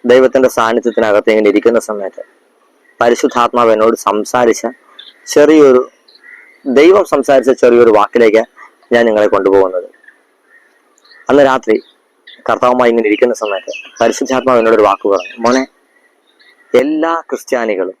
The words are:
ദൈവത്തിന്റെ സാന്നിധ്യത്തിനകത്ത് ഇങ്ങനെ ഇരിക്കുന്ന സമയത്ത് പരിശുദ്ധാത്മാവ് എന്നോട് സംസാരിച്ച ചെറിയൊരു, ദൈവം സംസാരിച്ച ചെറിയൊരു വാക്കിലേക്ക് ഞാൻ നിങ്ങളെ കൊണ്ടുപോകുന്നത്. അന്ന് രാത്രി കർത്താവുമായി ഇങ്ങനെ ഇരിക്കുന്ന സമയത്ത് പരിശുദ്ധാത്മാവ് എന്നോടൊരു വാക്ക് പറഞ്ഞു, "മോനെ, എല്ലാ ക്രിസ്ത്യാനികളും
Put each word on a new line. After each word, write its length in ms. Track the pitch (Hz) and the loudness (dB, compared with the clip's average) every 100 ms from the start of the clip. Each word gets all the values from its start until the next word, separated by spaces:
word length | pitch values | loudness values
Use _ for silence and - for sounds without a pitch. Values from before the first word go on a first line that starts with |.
ദൈവത്തിന്റെ 440 | 123 127 131 135 127 | 2 2 2 2 0
സാന്നിധ്യത്തിനകത്ത് 800 | - 113 117 120 110 110 104 113 | 0 -2 -2 -4 -2 0 0 0
ഇങ്ങനെ 200 | 110 104 | 0 2
ഇരിക്കുന്ന 300 | 101 117 117 | 0 0 -2
സമയത്ത് 440 | 107 104 95 - - _ _ _ _ _ _ _ | -4 -10 -12 -14 -20 _ _ _ _ _ _ _
പരിശുദ്ധാത്മാവ് 720 | 120 120 131 123 120 120 117 | -2 0 -2 0 -2 0 0
എന്നോട് 240 | 107 110 | 2 0
സംസാരിച്ച 720 | 113 104 104 104 123 120 104 117 - _ - - _ - | 0 -4 -4 -4 -2 0 -2 -8 -12 _ -20 -20 _ -4
ചെറിയൊരു, 540 | 147 147 156 139 127 131 _ _ _ - - _ _ | 0 4 4 4 4 0 _ _ _ -20 -20 _ _
ദൈവം 400 | 139 127 160 202 | -4 2 4 2
സംസാരിച്ച 440 | 170 143 131 135 123 | 0 -4 0 0 0
ചെറിയൊരു 400 | 127 123 120 117 | 0 2 4 4
വാക്കിലേക്ക് 540 | 107 104 123 113 110 117 _ - _ _ | 2 0 0 2 2 -2 _ -20 _ _
ഞാൻ 140 | 117 | -2
നിങ്ങളെ 220 | 117 107 104 | 0 0 0
കൊണ്ടുപോകുന്നത്. 640 | 98 98 98 95 92 90 _ _ _ _ _ _ _ _ _ _ _ _ _ - | 0 2 2 0 -4 -12 _ _ _ _ _ _ _ _ _ _ _ _ _ -2
അന്ന് 160 | 139 | 0
രാത്രി 360 | 135 131 117 107 _ _ _ _ - - | 2 0 -2 -4 _ _ _ _ -20 -12
കർത്താവുമായി 500 | - 110 123 127 123 | -6 -2 0 0 0
ഇങ്ങനെ 180 | 117 107 | 0 -2
ഇരിക്കുന്ന 260 | 104 123 | 0 0
സമയത്ത് 680 | 110 107 95 - - - - | -2 -6 -8 -10 -16 -20 -4
പരിശുദ്ധാത്മാവ് 560 | 117 - 131 131 127 123 | -4 -2 -4 -4 0 0
എന്നോടൊരു 220 | 113 113 | 2 2
വാക്ക് 260 | 104 98 104 | 2 0 -2
പറഞ്ഞു, 280 | 98 - 117 | -4 -6 -6
"മോനെ, 240 | 117 131 135 _ _ _ _ _ _ _ _ _ _ 123 | -2 -2 -4 _ _ _ _ _ _ _ _ _ _ -2
എല്ലാ 360 | 139 156 165 165 | -2 -4 -4 -6
ക്രിസ്ത്യാനികളും 760 | - 123 - 127 113 95 92 - | -8 -14 -8 -6 -4 -4 -6 -10